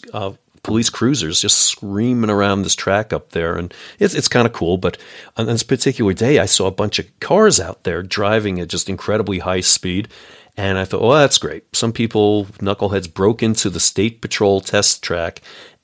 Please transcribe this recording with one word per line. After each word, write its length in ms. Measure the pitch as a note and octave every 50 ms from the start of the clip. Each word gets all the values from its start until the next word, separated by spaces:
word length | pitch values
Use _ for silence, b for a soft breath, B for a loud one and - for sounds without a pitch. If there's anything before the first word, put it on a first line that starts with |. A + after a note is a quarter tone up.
| - - -
uh, 220 | G#2+ G2+ G2 G#2+ - _ _ _ _ -
police 280 | - G#2+ A2+ A#2 -
cruisers 500 | - - A2 B2 D3+ A#2 E2 D#2 D#2 -
just 180 | - G#2 - -
screaming 680 | - - - - - G2+ G2 G2+ A2+ B2 B2+ A#2+ A2+ G#2+
around 340 | G#2 G2+ G2+ G2+ G2 G2 G2
this 120 | F2+ -
track 380 | - - - G2 G#2 A2 - -
up 180 | D#2 - _
there. 260 | - E2+ E2 E2 F2
And 160 | E2+ F2 F2+ B B B B B B
it's, 140 | - G3 -
it's 120 | - -
kinda 240 | - - B2 A#2 A#2
cool, 260 | - - F#2 E2 F2+
but 220 | F#2 F2+ F2+ - B B B B B B B B
on 100 | - A#2
this 160 | A2+ A#2 A2 -
particular 500 | - C3+ B2+ - D3 B2+ - A#2 G2 F#2
day, 280 | - A2 B2+ D3+ A#2
I 60 | F2+
saw 200 | G2+ - - F#2+
a 60 | F#2+ F#2
bunch 260 | - G#2+ G2+ - -
of 80 | - - _ -
cars 400 | - - E3 G3 A3 G#3+ D#3 -
out 240 | F#2+ E2+ - _ -
there 180 | F#2+ E2+ E2+ F#2+
driving 560 | F#2 - G#2 G#2 G2+ A2 A2+ G#2+ G#2 F#2 F2+
at 100 | F2 D#2+
just 200 | - F2 - -
incredibly 480 | F#2+ - - - G2+ A2 G#2 G2 G2 F2+
high 220 | E2 F#2 F#2 F#2+
speed. 480 | F2+ - - - - F2+ F2+ F#2 - - B B B B B B B B B
And 200 | - G2+ G2 F#2+
I 80 | F#2+ F#2+
thought, 180 | F#2+ - F#2+ G2+
"Well, 100 | A2 C#3
that's 260 | D#3 C#3+ C3 - -
great." 260 | - D2+ D#2 E2+ - _ -
Some 200 | - - A#2 A2+
people, 540 | - A#2 A2+ - G#2+ G#2 G#2 G#2 G#2 G2+ F#2+ - -
knuckleheads, 540 | G2+ G2 G#2 - G#2 G2 G2+ G2 F#2 E2 -
broke 320 | - G2 G#2 A#2+ - A#2
into 260 | A2 A2 - - G#2
the 80 | F2 E2
State 440 | - - - - G2+ A#2 A#2 - -
Patrol 380 | G#2 - - G#2 G2 G2 F#2+
test 440 | - - - G#2 G2+ - - - -
track, 360 | - F2+ E2+ E2 F2 - - B B B B B B B B